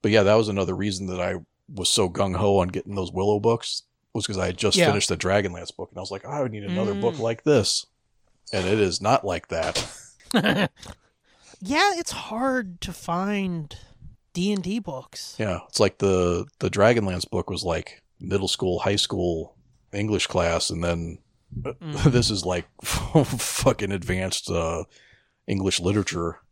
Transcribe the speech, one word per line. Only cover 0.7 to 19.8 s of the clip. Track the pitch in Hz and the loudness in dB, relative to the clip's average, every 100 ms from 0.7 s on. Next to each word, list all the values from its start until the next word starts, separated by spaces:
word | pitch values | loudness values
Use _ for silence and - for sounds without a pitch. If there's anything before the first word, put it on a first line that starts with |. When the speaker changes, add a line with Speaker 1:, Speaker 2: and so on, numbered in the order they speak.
| 92 | -2
Speaker 1:
reason | 101 92 95 | -4 -4 -6
that | 92 | -4
I | 90 90 - _ - | -4 -4 -10 _ -16
was | 98 87 | -6 0
so | - 92 | 2 0
gung-ho | 87 98 87 104 98 | 0 -2 2 4 4
on | 90 | 2
getting | 78 - 101 | -2 -6 -6
those | 92 | -6
Willow | 92 101 104 | -2 0 2
books, | 113 113 - - _ _ _ | 2 0 -2 -10 _ _ _
was | 117 - | -8 -4
'cause | 95 | -2
I | 90 | -4
had | 90 | 0
just | 104 175 | 2 4
Speaker 2:
Yeah. | 131 | 4
Speaker 1:
finished | 104 - | 2 0
the | 85 | -2
Dragonlance | 92 101 98 85 85 - | 2 2 0 -6 -14 -12
book, | 90 | -14
and | 85 | -12
I | |
was | 95 | -10
like, | 98 117 | -10 -8
"I | 147 | -6
would | 127 | -4
need | 107 101 | -6 -4
another | 180 98 | -2 -2
book | 101 113 151 | 0 -2 0
Speaker 2:
Mm. | |
Speaker 1:
like | 113 117 | -4 0
this." | 151 139 98 - - _ _ _ _ _ - | 4 4 4 -2 -6 _ _ _ _ _ -6
And | 101 90 | -2 2
it | 107 | 4
is | 95 92 | 2 2
not | 98 131 98 | 2 2 2
like | 85 - | -4 -4
that. | 95 85 - - - - _ - | -4 -2 -4 -6 -14 -20 _ -2
Speaker 2:
<laughs> | 226 208 185 190 _ - - _ _ _ _ - - 190 | 0 2 0 -2 _ -20 -20 _ _ _ _ -20 -14 -2
Yeah, | 294 403 339 | 2 2 2
it's | 339 | -4
hard | - - 220 269 254 196 175 | -8 -8 -2 0 0 -4 -10
to | - | -10
find | 165 - 175 196 202 190 170 147 - - - - - _ | -10 -4 -2 0 0 -2 -4 -6 -14 -20 -20 -20 -20 _
D | 175 190 | -2 0
and | 202 | 0
D | 175 226 | -2 -6
books. | 190 131 - - - - | -6 -12 -14 -16 -14 -4
Speaker 1:
Yeah, | 107 87 - | -2 -2 -4
it's | - | 2
like | 101 - | 2 4
the, | 98 92 87 87 - _ | 2 4 4 0 -4 _
the | 95 | -4
Dragonlance | 101 107 117 101 90 - | 4 6 6 2 -2 -4
book | 92 - | -6 -4
was, | 90 | -4
like, | 92 87 - - _ _ | -2 -2 -4 -18 _ _
middle | 90 98 95 | -2 -2 0
school, | - 92 87 | -2 0 0
high | - 101 | 0 0
school | - 98 90 82 76 _ _ _ | 0 0 0 -2 -6 _ _ _